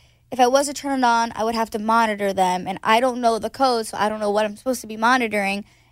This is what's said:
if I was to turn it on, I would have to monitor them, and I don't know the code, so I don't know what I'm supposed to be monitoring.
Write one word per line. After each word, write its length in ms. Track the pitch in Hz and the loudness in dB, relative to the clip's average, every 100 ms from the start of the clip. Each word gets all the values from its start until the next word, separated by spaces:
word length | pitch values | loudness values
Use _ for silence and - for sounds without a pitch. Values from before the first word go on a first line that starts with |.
| _ _ _ | _ _ _
if 80 | 254 | 2
I 60 | 247 | 4
was 180 | 277 285 | 4 2
to 60 | |
turn 260 | 277 285 269 | -4 -4 0
it 40 | |
on, 260 | 240 233 233 - | 2 2 0 -2
I 80 | |
would 100 | 220 | -2
have 160 | 226 226 | -2 -4
to 80 | 226 | -4
monitor 540 | 220 226 226 202 202 | 0 2 2 0 -2
them, 340 | 190 185 185 175 | 2 0 0 -4
and 120 | 190 | -4
I 160 | - 226 | 2 2
don't 200 | 254 240 | 2 0
know 180 | 233 220 | 0 0
the 120 | 226 | -4
code, 360 | - 262 233 220 | 0 0 0 -2
so 100 | - | -2
I 100 | 214 | -2
don't 120 | 214 | -2
know 100 | 208 | -2
what 140 | 202 | 0
I'm 120 | 214 208 | -2 -4
supposed 240 | 262 240 | -6 -6
to 60 | 214 | -6
be 80 | 220 | -2
monitoring. 680 | 226 254 226 208 196 202 - _ _ | 2 2 0 -2 -2 -4 -8 _ _